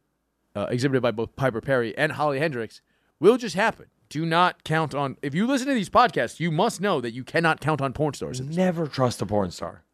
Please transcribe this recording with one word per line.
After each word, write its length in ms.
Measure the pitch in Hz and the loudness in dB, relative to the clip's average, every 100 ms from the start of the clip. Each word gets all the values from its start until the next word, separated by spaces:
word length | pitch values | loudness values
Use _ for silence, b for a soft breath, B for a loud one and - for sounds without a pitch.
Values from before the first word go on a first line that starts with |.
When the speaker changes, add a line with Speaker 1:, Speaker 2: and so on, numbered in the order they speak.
| _ _ _ _ _ 104 | _ _ _ _ _ -6
Speaker 1:
uh, 120 | 101 | -4
exhibited 320 | 123 135 131 | 0 2 2
by 100 | 120 | 0
both 240 | 107 110 - | 0 -6 -2
Piper 240 | 135 110 | -2 -2
Perry 360 | 143 131 113 - | -2 0 0 -2
and 140 | 151 | -2
Holly 260 | 131 151 135 | 0 -2 0
Hendricks, 420 | 165 123 110 - _ _ _ - | -2 -4 -10 -12 _ _ _ 2
will 180 | 175 240 | 4 6
just 180 | 233 175 | 2 -2
happen. 300 | 214 - - _ - | -2 -2 -12 _ -12
Do 160 | 147 165 | -6 0
not 380 | 165 180 - - | 2 2 0 -2
count 280 | 156 156 | -2 0
on, 220 | 135 139 - | -2 -4 -4
if 120 | 143 | -4
you 140 | 147 233 | -2 0
listen 200 | 277 262 | 0 0
to 60 | |
these 160 | 254 175 | -2 2
podcasts, 500 | 214 240 - 117 - | 4 4 2 -2 -2
you 120 | 170 | -2
must 300 | 156 220 - | 2 0 0
know 180 | 202 156 | 0 0
that 100 | 120 | -2
you 100 | 117 | -8
cannot 380 | 123 160 170 156 | -4 0 2 2
count 200 | 147 151 | 0 0
on 120 | 139 | -2
porn 200 | 120 156 | -2 -4
stars 280 | 131 76 123 | -4 -6 -6
at 60 | 135 | -4
this 100 | 170 | 0
Speaker 2:
Never 280 | 185 170 151 | 0 0 -2
trust 340 | - 127 - | 0 0 0
a 40 | 98 | -2
porn 240 | 104 90 | 0 0
star. 320 | - 85 98 _ | -4 -12 -12 _